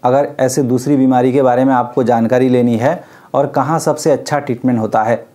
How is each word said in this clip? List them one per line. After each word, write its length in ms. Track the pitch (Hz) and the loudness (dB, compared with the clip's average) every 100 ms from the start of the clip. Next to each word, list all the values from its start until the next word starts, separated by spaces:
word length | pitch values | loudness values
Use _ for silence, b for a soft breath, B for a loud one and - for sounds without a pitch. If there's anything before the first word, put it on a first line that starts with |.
अगर 260 | 127 131 143 - | 2 0 0 -2
ऐसे 220 | 131 127 | -2 0
दूसरी 320 | 131 123 131 143 | 0 -2 0 0
बीमारी 360 | 131 127 127 | 2 2 2
के 100 | 127 | 2
बारे 220 | 131 123 | 2 2
में 100 | 131 | 2
आपको 280 | 127 120 - | 0 0 -2
जानकारी 440 | 123 117 113 123 127 | 0 0 2 2 2
लेनी 280 | 123 120 113 | 2 2 0
है 260 | 123 175 B B B | -2 -4 B B B
और 120 | 135 139 | -2 -2
कहाँ 300 | 143 135 156 | -2 -2 -2
सबसे 320 | 160 143 165 | -2 -2 0
अच्छा 280 | 135 - 147 | -2 -2 -6
ट्रीटमेंट 400 | 139 120 127 120 | -4 -4 0 0
होता 240 | 110 113 | 0 -2
है 220 | 110 117 - | -2 -4 -6